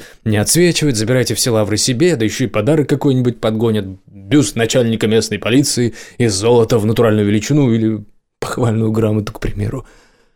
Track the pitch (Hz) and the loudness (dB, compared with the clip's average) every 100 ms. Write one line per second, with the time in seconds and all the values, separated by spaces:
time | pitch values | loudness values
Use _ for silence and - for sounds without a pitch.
0 | - - 113 104 104 160 175 156 147 107 | -8 -10 -4 -2 0 2 2 2 0 0
1 | 110 127 120 107 127 110 101 107 - 120 | 0 0 0 -2 0 0 0 -2 -2 0
2 | 180 143 107 - 131 107 107 156 135 135 | 0 2 -2 -2 -4 -2 0 0 0 0
3 | 143 127 120 110 113 110 117 107 95 95 | 2 2 0 -2 -2 0 0 -2 -4 -14
4 | _ 101 98 143 - - 117 131 117 113 | _ -20 0 2 2 -2 0 2 2 0
5 | 110 113 107 101 107 127 135 - 120 - | 2 2 0 -6 0 2 2 0 -2 -4
6 | - - 120 95 113 120 110 117 107 113 | -18 -2 0 2 2 4 4 2 0 2
7 | 117 107 101 107 107 147 131 113 110 107 | 2 2 2 0 0 2 2 2 0 -2
8 | 104 _ _ _ - - 113 110 110 110 | -10 _ _ _ -10 -2 -2 0 0 0
9 | 107 107 104 - - 104 151 131 - _ | 0 0 -4 -6 -8 -4 -6 -6 -14 _
10 | _ _ _ | _ _ _